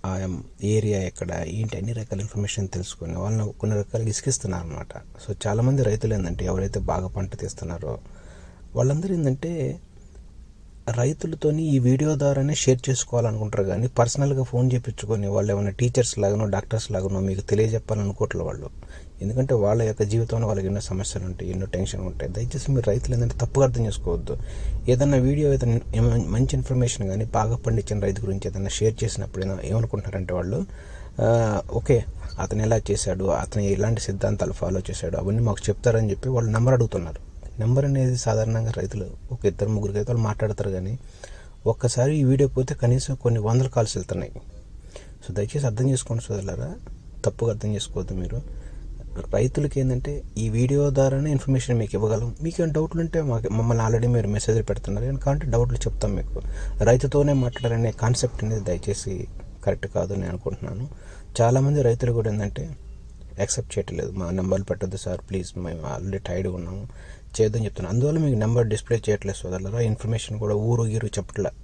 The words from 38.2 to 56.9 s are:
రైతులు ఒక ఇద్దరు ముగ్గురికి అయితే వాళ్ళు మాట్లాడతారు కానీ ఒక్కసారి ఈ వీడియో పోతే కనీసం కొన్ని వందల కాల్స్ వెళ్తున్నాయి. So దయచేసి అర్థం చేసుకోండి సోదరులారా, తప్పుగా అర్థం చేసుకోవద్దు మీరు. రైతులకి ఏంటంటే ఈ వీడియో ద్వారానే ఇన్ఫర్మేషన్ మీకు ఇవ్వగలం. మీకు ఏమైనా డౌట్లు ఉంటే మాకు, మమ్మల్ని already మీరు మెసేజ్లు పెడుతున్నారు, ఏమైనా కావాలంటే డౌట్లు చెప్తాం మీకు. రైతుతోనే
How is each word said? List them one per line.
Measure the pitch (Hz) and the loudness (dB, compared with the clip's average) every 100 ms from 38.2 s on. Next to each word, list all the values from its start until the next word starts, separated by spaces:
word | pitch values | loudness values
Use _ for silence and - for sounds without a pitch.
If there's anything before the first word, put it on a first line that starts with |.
| 117 110 110 113 113 110 | 2 2 2 2 0 -2
రైతులు | 98 107 92 - - | -4 -4 -6 -8 -10
ఒక | 123 | 0
ఇద్దరు | 101 - 104 | 0 2 0
ముగ్గురికి | 107 104 104 | 2 0 -2
అయితే | 104 | 0
వాళ్ళు | 117 | 2
మాట్లాడతారు | 107 107 107 104 98 | 2 0 -2 0 -2
కానీ | 92 95 127 - - - - - - | -2 -4 -6 -10 -16 -16 -16 -16 -2
ఒక్కసారి | - - 120 - 135 156 | -2 2 0 2 2 4
ఈ | |
వీడియో | 131 131 139 | 4 6 4
పోతే | 127 127 | 2 0
కనీసం | 143 120 131 - | 2 4 4 2
కొన్ని | 135 - 117 | 0 2 2
వందల | 104 120 127 | 4 4 4
కాల్స్ | 123 110 98 | 2 0 -2
వెళ్తున్నాయి. | 90 92 - - - - - - - - - - - | -4 -4 -4 -10 -14 -16 -16 -16 -16 -18 -16 -14 -6
So | |
దయచేసి | 95 104 147 | -4 -2 0
అర్థం | 135 107 131 | 0 2 2
చేసుకోండి | 131 - 113 | 2 0 -4
సోదరులారా, | - 104 101 101 131 214 - - - - | -4 -6 -4 -6 -6 -8 -12 -14 -14 -2
తప్పుగా | - - 117 | -2 0 -2
అర్థం | 107 107 | 0 -2
చేసుకోవద్దు | 101 - 101 90 | -2 -4 -6 -4
మీరు. | 90 87 117 - - - - - - - - - | -4 -4 -6 -6 -12 -12 -12 -12 -12 -10 -10 -2
రైతులకి | 98 123 147 147 135 | 2 2 2 0 2
ఏంటంటే | 131 127 131 147 - - | 0 0 -2 -6 -6 -4
ఈ | 110 | 0
వీడియో | 113 127 143 143 | 2 4 4 4
ద్వారానే | 135 135 135 151 | 4 4 4 2
ఇన్ఫర్మేషన్ | 139 - 135 123 117 | 0 2 2 2 0
మీకు | 104 | 2
ఇవ్వగలం. | 98 107 110 120 - | 0 2 2 0 -4
మీకు | 160 165 | -4 0
ఏమైనా | 165 | 2
డౌట్లు | 151 156 170 | 2 0 0
ఉంటే | 170 165 | 0 0
మాకు, | 147 117 113 | 0 0 0
మమ్మల్ని | 110 117 117 | 2 4 4
already | 110 113 120 | 4 4 4
మీరు | 120 104 | 4 2
మెసేజ్లు | 107 - 110 | 0 2 2
పెడుతున్నారు, | 107 101 - 101 | 2 -2 0 -2
ఏమైనా | 123 135 | 0 0
కావాలంటే | 139 143 147 | 2 2 2
డౌట్లు | 113 123 120 | 2 4 2
చెప్తాం | 117 - 107 | -2 0 0
మీకు. | 92 - - - - - - | 0 -2 -4 -4 -4 -4 2
రైతుతోనే | 104 | 6